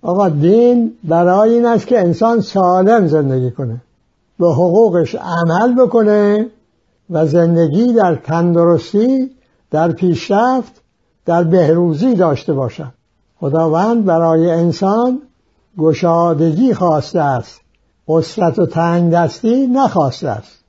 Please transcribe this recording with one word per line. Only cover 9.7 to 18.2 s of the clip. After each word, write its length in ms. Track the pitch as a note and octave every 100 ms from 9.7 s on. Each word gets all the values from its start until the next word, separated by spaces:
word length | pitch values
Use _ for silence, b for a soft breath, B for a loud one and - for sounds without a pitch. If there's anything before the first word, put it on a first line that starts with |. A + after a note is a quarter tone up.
در 200 | D3+ E3+
پیشرفت، 920 | E3+ F3+ E3 - G3+ A#3+ C4 - _ _ _ _ _ -
در 180 | E3+
بهروزی 720 | F3 F#3 D#3 E3 F3 D3+ B3 A3+
داشته 380 | F3 C3+ -
باشد. 380 | C#3 B2+ - C#3+ - _ _ _ _
خداوند 680 | D3 D#3 E3 D#3+ G#3 A#3 G3
برای 460 | E3 E3+ E3 E3
انسان 680 | E3 E3+ - F#3+ G#3+ B3 B3+ - _ _ _ _ G3
گشادگی 960 | D#3 D3+ F3 E3+ E3+ D#3+ E3 D#3 C4
خواسته 480 | A3+ F3+ D#3 - E3+
است، 400 | D3 B2+ - - _ _ _ _ -
وسعت 500 | D#3+